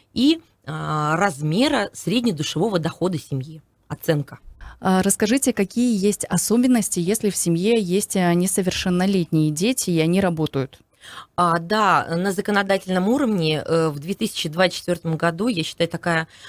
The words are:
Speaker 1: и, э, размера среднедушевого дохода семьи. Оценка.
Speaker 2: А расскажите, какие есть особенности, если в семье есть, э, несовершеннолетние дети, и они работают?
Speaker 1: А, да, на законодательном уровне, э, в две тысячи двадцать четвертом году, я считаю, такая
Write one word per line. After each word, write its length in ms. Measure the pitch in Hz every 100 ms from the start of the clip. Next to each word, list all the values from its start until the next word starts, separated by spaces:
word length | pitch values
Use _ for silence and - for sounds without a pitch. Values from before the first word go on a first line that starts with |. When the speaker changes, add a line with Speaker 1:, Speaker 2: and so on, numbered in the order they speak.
| _
Speaker 1:
и, 240 | - 269 330
э, 800 | - _ - 156 156 151 151
размера 760 | 160 196 139 151 170 285 269 202
среднедушевого 840 | - - 226 240 156 151 151 214 185
дохода 400 | 156 - 180 170
семьи. 440 | - 135 135 160 _ _ -
Оценка. 500 | - - 151 143 - - - - -
Speaker 2:
А 200 | - 185
расскажите, 500 | 190 - 208 269 262
какие 460 | 240 196 - 247 214
есть 260 | 202 202
особенности, 760 | - 175 - 226 254 247 190 -
если 300 | 170 220 208
в 60 | 180
семье 440 | - 165 190 233
есть, 340 | 185 185 -
э, 180 | 196 175
несовершеннолетние 1160 | 170 185 - 180 - 190 180 190 196 165 160 156
дети, 400 | 151 208 262 -
и 80 | 170
они 220 | 160 180
работают? 580 | 190 160 151 139 135 - _ _ - - -
Speaker 1:
А, 240 | - 175 170
да, 480 | 170 214 202 160 -
на 160 | 170 190
законодательном 800 | 185 202 202 196 196 190 185 185
уровне, 540 | 262 262 202 160 156
э, 240 | - 165 160
в 100 | 143
две 160 | 151
тысячи 340 | 196 220 - 165
двадцать 300 | 156 185 -
четвертом 380 | - 170 165 160
году, 320 | 170 165 226
я 160 | 185
считаю, 240 | 156 - 165
такая 400 | 170 175 165 160 -